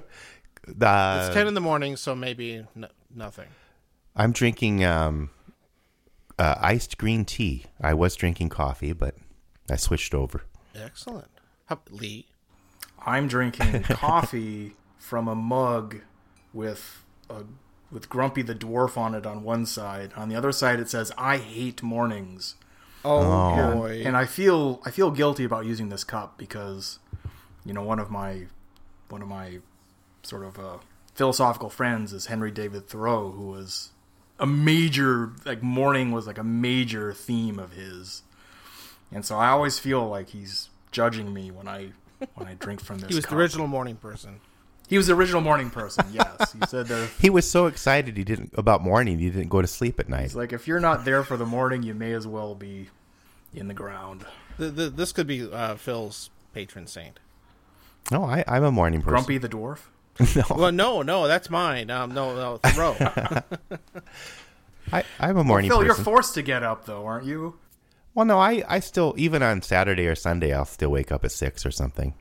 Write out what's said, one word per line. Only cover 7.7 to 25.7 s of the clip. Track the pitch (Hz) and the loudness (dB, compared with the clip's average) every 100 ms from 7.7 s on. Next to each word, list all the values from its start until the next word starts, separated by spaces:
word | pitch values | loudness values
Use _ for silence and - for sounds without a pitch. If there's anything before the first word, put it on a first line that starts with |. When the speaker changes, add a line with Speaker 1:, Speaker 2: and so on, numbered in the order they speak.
| - | -4
Speaker 1:
I | 73 | 0
was | 78 90 - | 2 2 2
drinking | 87 85 82 | 0 0 -2
coffee, | - 71 67 73 | -2 -4 -2 -6
but | 82 67 - - - _ _ - | -2 -4 -6 -16 -20 _ _ -4
I | 67 | -2
switched | - 76 - | 0 -2 -2
over. | 71 67 - - - _ - | -2 -2 -6 -12 -18 _ -16
Speaker 2:
Excellent. | 113 - - 226 - _ _ _ - | -16 -14 -14 -14 -16 _ _ _ -12
How, | 160 - | -12 -12
Lee? | 101 110 107 - _ _ _ _ _ - - - | -12 -12 -12 -18 _ _ _ _ _ -20 -10 -2
Speaker 3:
I'm | 127 143 | 0 2
drinking | 123 123 - 113 117 | 2 0 2 2 4
Speaker 1:
<laughs> | - | 0
Speaker 3:
coffee | 113 147 165 143 120 110 104 104 - _ _ | 0 2 2 2 -2 -6 -8 -12 -16 _ _
from | - 117 113 | -6 -4 -2
a | 113 | -2
mug | 113 127 127 117 107 107 - _ _ _ _ | 0 0 2 0 -4 -12 -20 _ _ _ _
with | 110 107 101 - - _ _ - | -8 -8 -8 -14 -20 _ _ -18
a, | 110 104 131 _ _ _ | -16 -16 -20 _ _ _
with | 110 - | -16 -6
Grumpy | 123 135 135 | -2 0 -2
the | 117 110 | -4 -6
Dwarf | 113 120 127 123 | -4 0 0 0
on | 113 110 | -2 -4
it | 104 | -8
on | 107 | -8
one | 107 117 110 | -4 -2 -2
side. | - 101 98 98 - | -6 -8 -10 -10 -10
On | 110 | -6
the | 113 | -2
other | 139 | -2
side, | 135 131 120 | 2 2 0
it | 113 | -2
says, | 117 110 - | -6 -6 -4
"I | 135 139 | -2 -2
hate | 110 113 123 117 | -4 -8 -8 -6
mornings." | 117 117 117 104 92 92 - - _ _ - - 143 | -4 -2 -2 -4 -10 -12 -14 -14 _ _ -20 -6 2
Speaker 2:
Oh, | 147 | 4
Speaker 1:
Oh. | 90 92 90 85 - - | 6 4 4 4 2 2
Speaker 2:
boy. | 113 113 131 | -2 -4 0
Speaker 3:
And | 127 | 0
I | 127 | 0
feel, | - 196 170 143 123 - | 4 6 6 4 -2 -4
I | |
feel | - 190 | 2 2
guilty | 147 147 139 | 4 2 2
about | 120 113 | -2 -2
using | 113 | -2